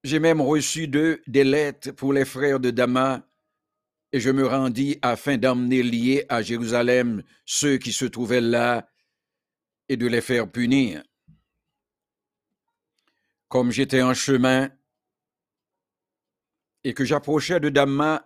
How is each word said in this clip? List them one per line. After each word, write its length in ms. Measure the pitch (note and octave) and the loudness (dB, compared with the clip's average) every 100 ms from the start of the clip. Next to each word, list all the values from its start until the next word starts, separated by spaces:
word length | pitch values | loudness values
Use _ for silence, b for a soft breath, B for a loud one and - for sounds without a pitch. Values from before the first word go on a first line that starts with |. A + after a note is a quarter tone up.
J'ai 160 | C3+ D#3 | -2 0
même 200 | D#3+ D#3+ | 2 2
reçu 480 | C3+ D3+ - D#3+ D#3 | 2 0 0 -6 -2
d'eux 360 | C#3 D#3+ D#3 - | 0 0 -2 0
des 180 | C3+ | 2
lettres 460 | C3+ C#3+ D3 - C3 | 4 2 0 -6 -14
pour 220 | C#3 C3+ | -6 -2
les 120 | C#3 C3 | 0 -2
frères 340 | C3 C#3 C3+ | -2 -2 0
de 100 | B2 | 0
Damas, 540 | A#2+ B2 B2+ C3 B2+ - _ _ _ _ _ _ _ _ | 0 0 2 0 -2 -10 _ _ _ _ _ _ _ _
et 80 | C3+ | -2
je 100 | A#2 | 0
me 160 | C3+ C3 | 2 2
rendis 540 | C3+ C3 A#2 C#3 C#3+ | 0 -2 -2 -4 -2
afin 340 | B2 A2+ - C3+ | -2 -2 -2 0
d'emmener 460 | B2+ B2 B2 B2+ | 0 0 0 2
liés 440 | B2 A#2 B2 C#3 C#3 | 2 0 0 0 0
à 140 | A#2+ | -4
Jérusalem 800 | G#2+ A#2 A#2 A#2+ A#2+ B2+ A#2+ G#2 - b | -4 -6 -2 0 2 2 2 -4 -10 b
ceux 340 | - - D3 C3+ | -8 -2 0 0
qui 140 | B2 | -2
se 140 | - B2+ | -4 -6
trouvaient 340 | A2+ A#2 B2 | -4 -2 0
là 480 | A#2 A#2+ A#2+ A#2+ - _ _ _ _ _ _ _ _ _ - | 2 0 0 -2 -6 _ _ _ _ _ _ _ _ _ -6
et 80 | B2+ | -2
de 80 | A#2+ | 0
les 160 | A#2 | 0
faire 300 | - A#2+ G#2 | 0 -2 -2
punir. 520 | A#2 A#2+ C3+ B2 D#2 - _ _ _ _ _ _ _ _ _ _ _ _ _ _ _ _ _ _ _ _ _ _ _ _ | -2 0 2 0 -4 -16 _ _ _ _ _ _ _ _ _ _ _ _ _ _ _ _ _ _ _ _ _ _ _ _
Comme 240 | B2+ B2 | 0 0
j'étais 320 | A#2 C3+ C3 | 0 0 2
en 100 | B2+ | 2
chemin 560 | B2+ - C3+ B2+ C3 C3+ _ _ _ _ _ _ _ _ _ _ _ _ _ _ _ _ _ _ _ _ _ | 0 0 2 4 2 0 _ _ _ _ _ _ _ _ _ _ _ _ _ _ _ _ _ _ _ _ _
et 100 | B2 | -8
que 100 | A#2 | -4
j'approchais 560 | B2+ D3 C#3 D3+ C3+ F3 | -2 -2 0 -2 0 0
de 100 | D3 | 2
Damas 520 | C#3 C#3 C#3 D3+ D#3 | 2 2 0 0 -2